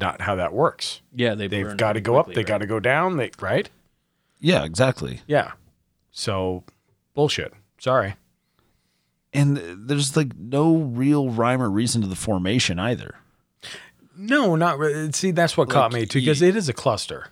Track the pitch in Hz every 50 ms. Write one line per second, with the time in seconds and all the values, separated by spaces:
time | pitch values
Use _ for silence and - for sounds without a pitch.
0 | 98 87 - - - - 98 92 90 78 87 113 156 - - - - - - -
1 | _ _ - 123 120 117 104 107 104 98 101 101 98 104 104 101 113 107 104 107
2 | 98 117 120 143 170 - 90 123 104 95 107 98 107 98 113 110 95 123 135 151
3 | 175 190 185 147 117 95 - - 101 95 110 160 208 - _ _ _ _ _ _
4 | _ _ _ _ _ _ _ _ - 156 180 101 73 80 82 92 127 135 127 -
5 | - 131 127 120 - - 147 139 101 - - - _ _ _ _ _ _ _ _
6 | _ _ _ - - 113 98 95 95 92 92 90 - - - _ _ _ _ _
7 | _ _ _ 139 147 143 - - - - - - _ _ _ _ - 131 127 131
8 | 104 95 107 - _ _ _ _ _ _ _ _ _ _ _ _ _ _ _ _
9 | _ _ _ _ _ _ - 139 143 143 143 139 85 85 90 98 107 123 147 143
10 | 143 135 139 160 151 127 - - 87 117 135 139 156 165 160 160 156 131 117 120
11 | 131 143 147 147 139 127 117 113 117 120 127 127 127 107 95 104 120 117 113 117
12 | 104 95 92 - - 113 104 90 90 92 113 127 - - 90 85 95 120 123 -
13 | - - - - _ _ _ _ _ _ _ _ - - - - - - _ _
14 | _ _ _ 175 196 220 269 302 254 190 165 160 170 175 151 139 151 151 147 156
15 | 156 156 143 - - 190 170 170 170 160 - - 139 120 - 143 127 113 120 120
16 | 113 107 - 139 127 139 151 139 175 180 190 226 185 139 113 - - 135 110 98
17 | - - - - - -